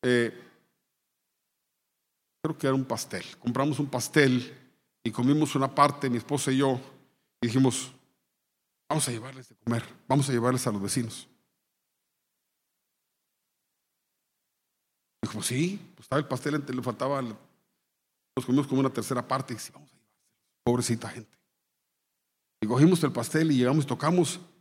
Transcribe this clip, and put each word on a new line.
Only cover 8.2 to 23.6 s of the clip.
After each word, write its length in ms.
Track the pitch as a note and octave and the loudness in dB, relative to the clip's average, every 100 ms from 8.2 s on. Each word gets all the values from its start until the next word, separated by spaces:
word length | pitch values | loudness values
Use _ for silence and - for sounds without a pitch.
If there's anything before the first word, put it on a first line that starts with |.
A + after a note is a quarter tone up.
| _ _ _ _ _ _ _ | _ _ _ _ _ _ _
"Vamos 200 | D3+ B2+ | -2 -2
a 20 | |
llevarles 380 | A#2 B2 C3 B2+ | -6 -10 -16 -20
de 80 | _ | _
comer, 280 | - A#2 - - - | -4 -4 -4 -20 2
vamos 220 | C#3 C3+ | 2 4
a 40 | |
llevarles 340 | A#2+ A#2+ B2+ B2 | 2 2 0 0
a 60 | |
los 100 | G#2 | -2
vecinos". 460 | G2 C3 A#2 - - _ _ _ _ _ _ _ _ _ _ _ _ _ _ _ _ _ _ _ _ _ _ _ _ _ _ _ _ _ _ _ _ _ _ _ _ _ _ _ | -2 -2 -4 -8 -20 _ _ _ _ _ _ _ _ _ _ _ _ _ _ _ _ _ _ _ _ _ _ _ _ _ _ _ _ _ _ _ _ _ _ _ _ _ _ _
Dijo, 120 | A2 | -10
pues 120 | G#2+ - | -6 -4
sí, 460 | B2 E3+ G3+ - | -2 -2 -4 -14
pues 120 | - - | -20 -4
estaba 140 | C#3 | -4
el 80 | C3+ | -2
pastel, 260 | B2+ D3 D3 | -6 -4 -4
ente-, 180 | C#3+ | -4
le 80 | B2+ | -6
faltaba, 380 | B2 G#2+ C3 C#3 | -6 -4 -4 -4
el-, 160 | B2 G#2+ _ _ _ _ _ _ _ _ _ - | -6 -10 _ _ _ _ _ _ _ _ _ -8
nos 100 | B2 | 0
comimos 200 | C3 C#3 | 0 2
como 140 | C3 | 2
una 120 | C#3 | 0
tercera 340 | C3 G#2+ B2 - | -2 -4 -6 -2
parte, 280 | C3 C3+ | -4 -4
y 40 | A2+ | -10
sí, 120 | - | -12
vamos 180 | - - | -18 -20
a 20 | |
llevarles, 100 | _ _ _ _ _ _ _ | _ _ _ _ _ _ _
pobrecita 440 | - B2 A#2+ A#2 A2 | -2 0 0 -4 -4
gente. 300 | B2 A2 _ _ _ _ _ _ _ _ _ _ _ _ _ | -14 -18 _ _ _ _ _ _ _ _ _ _ _ _ _
Y 60 | G#2+ | -2
cogimos 360 | A#2+ D#3 F3+ | 6 6 6
el 100 | D3 | 2
pastel 380 | A#2+ A2+ D#3 D#3+ | -2 -2 0 2
y 80 | |
llegamos 260 | C3+ | 4